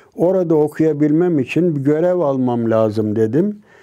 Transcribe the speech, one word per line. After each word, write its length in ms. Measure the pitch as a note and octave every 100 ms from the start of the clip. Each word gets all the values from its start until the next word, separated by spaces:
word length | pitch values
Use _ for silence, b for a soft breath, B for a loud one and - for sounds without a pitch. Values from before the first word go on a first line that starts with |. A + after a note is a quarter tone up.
| B -
Orada 380 | E3+ F#3+ E3
okuyabilmem 840 | D#3 D3+ - D#3+ D3 D3+ D#3 F3+ D3+
için 380 | A#2+ D3+ F3 C#3+
bir 40 |
görev 380 | C#3 D3+ F3 F3+
almam 520 | C#3+ C3+ B2 A#2+ A2+
lazım," 460 | A2 A2 G#2+ G#2+ G#2+
dedim. 420 | A2 C#3 G#3 G#3 B B